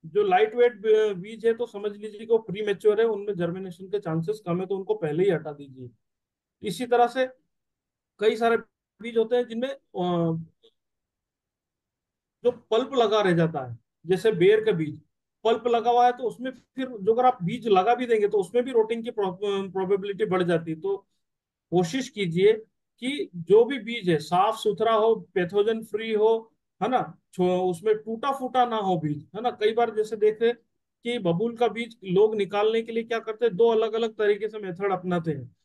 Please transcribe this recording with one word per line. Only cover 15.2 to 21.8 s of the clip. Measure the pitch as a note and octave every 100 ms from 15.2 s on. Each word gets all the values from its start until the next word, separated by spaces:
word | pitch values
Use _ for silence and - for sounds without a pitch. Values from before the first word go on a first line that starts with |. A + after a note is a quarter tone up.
| _ _
पल्प | A3 A#3 A#3+
लगा | A#3 A3+
हुआ | A#3+ B3
है, |
तो | A#3+
उसमें | B3 F3 B3+
फिर | B3+ _ - B3+
जो | A#3 F#3+
अगर | A3+ B3+
आप | B3
बीज | F3 A#3+ A3
लगा | F#3 G3
भी | A#3+ B3
देंगे | A3 G3+
तो | G#3
उसमें | F3+ A#3+
भी | B3
rotting | B3 A3 A#3
की | A3+
प्रो-, | A#3+ G3 F#3
प्रोबेबिलिटी | G3+ G3 G3 F#3 F#3 G3 G3+ F#3+
बढ़ | G#3 F3+
जाती | F3 E3 E3
है। | D#3
तो | G3 G3 _ _ _ _ _ _ _
कोशिश | E3+